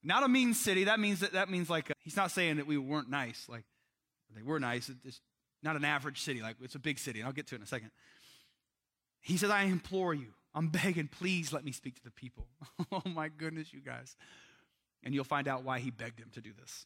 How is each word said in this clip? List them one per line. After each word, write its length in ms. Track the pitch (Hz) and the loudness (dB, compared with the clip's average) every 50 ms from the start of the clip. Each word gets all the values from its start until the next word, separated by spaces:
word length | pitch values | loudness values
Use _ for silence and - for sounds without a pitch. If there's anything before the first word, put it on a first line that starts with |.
| - | 2
Not 220 | 143 180 233 285 | 4 4 6 8
a 40 | 262 | 8
mean 260 | 247 262 254 240 226 | 8 8 8 6 4
city. 300 | - - 214 190 185 190 | 4 4 4 6 6 6
That 140 | 202 214 226 | 6 6 6
means 220 | 208 208 202 170 | 6 2 2 2
that, 140 | 185 185 165 | 0 0 2
that 140 | 185 196 190 | 2 2 2
means, 220 | 190 180 175 160 | 2 -2 0 2
like, 200 | 175 160 147 - | 0 -2 0 -2
uh, 40 | 147 _ | -4 _
he's 160 | _ 160 151 | _ -6 0
not 160 | 202 196 175 - | 2 2 2 4
saying 240 | 185 180 165 156 | 2 2 4 2
that 100 | 151 143 | 0 0
we 100 | 147 151 | 0 0
weren't 320 | 143 135 131 147 151 135 113 | 0 0 0 -2 -2 -2 -2
nice. 400 | 135 143 131 117 113 - - - | -2 -2 -2 -4 -6 -12 -14 -12
Like, 160 | 117 117 110 _ _ _ _ _ _ _ _ _ _ _ _ _ 110 | -14 -14 -14 _ _ _ _ _ _ _ _ _ _ _ _ _ -18
they 80 | 107 110 | -12 -4
were 160 | 131 156 156 | -2 -2 0
nice. 300 | 135 120 117 123 120 - | 0 0 0 -2 -4 -6
It, 80 | 131 127 _ | -12 -14 _
it's 160 | 131 127 - _ _ _ _ _ _ _ _ - | -18 -18 -18 _ _ _ _ _ _ _ _ -2
not 140 | 156 160 | -2 0
an 80 | 147 143 | 2 2
average 360 | 147 151 143 131 147 139 - | 2 2 2 0 -4 -6 -6
city. 220 | - - 135 120 110 | -4 -4 -4 -4 -4
Like, 140 | 110 113 113 | -6 -8 _
it's 140 | 127 127 - | -14 -12 -12
a 60 | 143 | -6
big 180 | 123 156 143 135 | -4 -2 -2 -2
city, 220 | - - 117 107 | -4 -6 -6 -4
and 80 | 110 127 | -4 -4
I'll 40 | 131 | -6
get 140 | 139 143 - | -6 -8 -8
to 60 | 131 | -10
it 40 | 120 | -12
in 40 | 104 | -8
a 40 | |
second. 260 | 98 - 123 107 110 _ _ _ - - - - - - - _ _ _ _ _ _ _ _ _ _ _ _ _ _ _ _ | -6 -8 -8 -8 -10 _ _ _ -20 -20 -20 -20 -20 -20 -20 _ _ _ _ _ _ _ _ _ _ _ _ _ _ _ _
He 160 | _ - 185 | _ 0 2
says, 140 | 175 202 202 | 2 4 4
"I 140 | 208 202 196 | 4 4 4
implore 480 | 190 185 170 - - 185 190 185 175 160 | 4 2 0 -2 -2 -2 0 2 2 0
you, 220 | 147 127 110 101 _ _ _ _ | -2 -4 -10 -16 _ _ _ _
I'm 140 | 151 160 160 | -2 0 0
begging, 380 | 151 180 135 196 180 165 151 | 0 2 2 2 2 0 -2
please 460 | 143 - - 175 185 185 180 165 139 151 | -4 -6 -4 -2 0 0 0 -2 -2 -4
let 120 | 147 123 | -4 -4
me 60 | 147 | -6
speak 240 | 123 - - 135 123 | -8 -8 -10 -12 -12
to 60 | - _ | -12 _
the 80 | 123 | -20
people." 380 | _ - - 123 _ - 117 - _ | _ -16 -16 -16 _ -12 -14 -14 _
<laughs> 40 | _ 147 - _ - 175 - | _ -20 -20 _ -8 -6 -4
Oh 120 | - 190 - | -4 -4 -4
my 220 | 185 175 165 156 156 | -4 -4 -4 -4 -4
goodness, 440 | 156 147 156 160 160 160 156 160 - | -4 -6 -6 -6 -6 -6 -8 -10 -12
you 80 | 139 | -16
guys. 360 | 139 139 123 117 123 131 - _ - - - - - - - _ _ _ _ _ _ _ _ _ - | -12 -12 -12 -12 -12 -16 -20 _ -20 -20 -20 -20 -20 -20 -20 _ _ _ _ _ _ _ _ _ -6
And 120 | 127 139 | -2 -2
you'll 100 | 139 135 | -2 0
find 240 | 131 147 143 139 143 | 2 0 0 2 0
out 160 | 135 131 131 | -2 -2 -2
why 140 | 131 131 123 | -2 -4 -2
he 120 | 120 127 | -2 -4
begged 280 | 117 107 117 117 117 113 | -6 -6 -10 -10 -10 -14
him 120 | 110 - - | -20 -16 -16
to 80 | 127 | -16
do 120 | 110 107 107 | -16 -16 -18
this. 320 | 101 131 - - - - | -20 -20 -18 -18 -18 -18